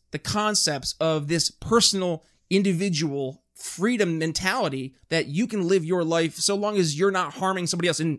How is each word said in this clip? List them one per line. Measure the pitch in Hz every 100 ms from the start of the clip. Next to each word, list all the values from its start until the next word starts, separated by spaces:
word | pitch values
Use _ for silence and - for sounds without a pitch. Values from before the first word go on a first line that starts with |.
| _
the | 151
concepts | - 208 214 208 - 143 120 -
of | 165 156 143
this | 165 -
personal, | - - 233 - 196 180 160 - _ _
individual | 190 202 170 202 160 156 139 131 156 _
freedom | - - - 202 247 190 160
mentality | 160 156 185 240 185 135 131 - _
that | 165 147
you | 147 247
can | 214 170
live | 196
your | 156 180
life | 160 165 165
so | - 180 202
long | 208 208
as | 170 147
you're | 196
not | 190 160
harming | - 190 190 175
somebody | 175 175
else. | 156
And | 160